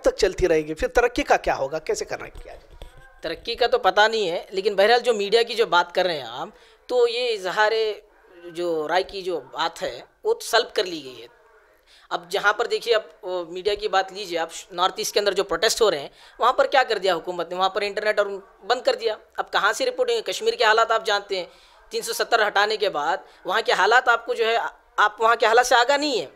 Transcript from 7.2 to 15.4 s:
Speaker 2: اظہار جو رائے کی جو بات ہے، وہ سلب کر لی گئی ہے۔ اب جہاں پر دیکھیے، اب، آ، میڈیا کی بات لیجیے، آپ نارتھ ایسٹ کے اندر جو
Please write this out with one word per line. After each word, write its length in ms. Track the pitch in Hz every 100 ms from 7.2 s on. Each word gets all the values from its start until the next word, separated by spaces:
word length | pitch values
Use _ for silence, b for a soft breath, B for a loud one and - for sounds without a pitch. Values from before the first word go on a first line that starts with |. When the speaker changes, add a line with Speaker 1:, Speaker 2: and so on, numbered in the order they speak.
| 247
Speaker 2:
اظہار 420 | 214 180 180 214 220 220 208 - _ _ 175
جو 440 | 175 165 175 160 151
رائے 160 | 180
کی 180 | 190 196
جو 180 | 180 165
بات 440 | - 139 165 -
ہے، 180 | 160 123 - _
وہ 100 | - 466
سلب 340 | - 233 - -
کر 80 |
لی 200 | 185 165
گئی 180 | 131 117
ہے۔ 60 | 120 _ _ _ _ _ b b b
اب 220 | 180 170
جہاں 220 | 190 202
پر 120 | 208 226
دیکھیے، 300 | 214 226 220
اب، 60 | - -
آ، 60 | 190 180 165
میڈیا 260 | 180 190 208
کی 120 | 208
بات 240 | 190 190
لیجیے، 280 | 185 190 165
آپ 100 | 165 - -
نارتھ 240 | 175 190 208
ایسٹ 160 | 208
کے 60 | 208
اندر 140 | 202
جو 100 | 185